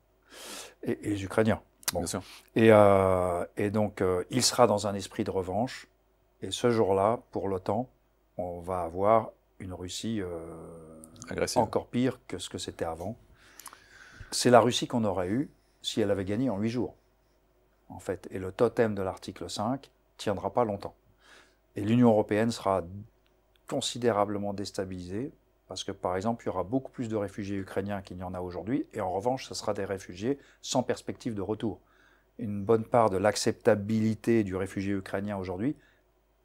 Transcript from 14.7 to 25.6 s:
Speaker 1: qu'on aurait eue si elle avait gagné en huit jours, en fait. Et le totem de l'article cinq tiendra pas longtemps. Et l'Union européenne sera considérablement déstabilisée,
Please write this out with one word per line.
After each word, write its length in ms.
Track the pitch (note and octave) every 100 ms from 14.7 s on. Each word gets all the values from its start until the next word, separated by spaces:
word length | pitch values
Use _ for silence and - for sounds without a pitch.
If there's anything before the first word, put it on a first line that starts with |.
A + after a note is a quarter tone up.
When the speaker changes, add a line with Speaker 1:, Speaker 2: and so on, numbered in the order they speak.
| A#2 D#3
Speaker 1:
qu'on 180 | B2+
aurait 240 | G#2+ F#2 F2+
eue 220 | A2+ E3+ _ _ _
si 200 | - -
elle 100 | G2+
avait 160 | G2 F#2+
gagné 240 | G#2 C3+
en 80 | G2
huit 100 | A2+
jours, 260 | A#2+ F#2 - _ _ _ _ _ _ _ _ -
en 100 | F#2
fait. 300 | - F2+ -
Et 80 | G#2
le 140 | F#2
totem 420 | - A#2 - A2+
de 60 | G2+
l'article 480 | F#2 E2+ - F#2 F2
cinq 420 | - G#2+ C#3 - _ _ -
tiendra 320 | - F#2 G2
pas 140 | -
longtemps. 300 | A2+ G2+ - - _ _ _ - _ _ _
Et 60 | -
l'Union 300 | G#2 A#2+ A#2+
européenne 400 | G#2+ G#2 G#2 A#2
sera 320 | A2+ - F#2+ E2+ G2 G#2+ _ _ _ _ _ -
considérablement 840 | C#3+ - B2+ A#2+ G2+ G2+ G2+ G2+
déstabilisée, 800 | G2+ G2 - F#2+ F#2 F2+ G2+ C#3+ - _ _